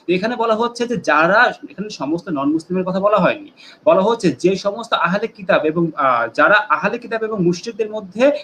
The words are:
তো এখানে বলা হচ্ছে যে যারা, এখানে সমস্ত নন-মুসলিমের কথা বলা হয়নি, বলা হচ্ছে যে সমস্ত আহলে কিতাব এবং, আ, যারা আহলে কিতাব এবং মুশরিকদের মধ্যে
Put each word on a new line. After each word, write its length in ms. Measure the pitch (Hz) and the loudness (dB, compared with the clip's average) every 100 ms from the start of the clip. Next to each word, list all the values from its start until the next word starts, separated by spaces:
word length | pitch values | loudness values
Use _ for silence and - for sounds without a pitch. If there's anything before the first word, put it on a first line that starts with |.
| - | -2
তো 60 | |
এখানে 220 | 180 220 240 | -2 -2 -2
বলা 200 | 226 214 | 0 0
হচ্ছে 320 | 233 233 240 | -2 -4 -4
যে 100 | 220 | -2
যারা, 560 | 156 151 165 208 240 - - | 2 2 4 4 2 0 -12
এখানে 200 | - 208 | -12 -12
সমস্ত 400 | - 135 170 196 | -8 -4 -4 -4
নন-মুসলিমের 560 | 147 139 156 - 185 180 | -2 0 -2 -2 -4 -2
কথা 140 | 185 | 0
বলা 180 | 202 208 | 2 4
হয়নি, 340 | 156 107 - - - - 151 | 2 0 -8 -20 -20 -2 2
বলা 160 | 180 | 4
হচ্ছে 300 | 196 226 185 | 4 2 0
যে 240 | 127 175 190 | 0 0 0
সমস্ত 380 | 202 214 220 | -4 -6 -4
আহলে 340 | 202 165 202 220 | -2 0 -2 -4
কিতাব 380 | - 190 160 156 | -6 -2 0 0
এবং, 260 | 160 170 151 | 0 -2 0
আ, 320 | 135 120 117 | 2 2 0
যারা 220 | 147 151 208 | 2 4 4
আহলে 420 | - 151 196 233 | 2 -2 -2 -6
কিতাব 260 | 226 220 | -6 -6
এবং 200 | 220 220 | -4 -2
মুশরিকদের 460 | 175 175 233 226 214 | -2 -2 -6 -8 -8
মধ্যে 420 | 214 190 208 277 285 | -8 -10 0 2 0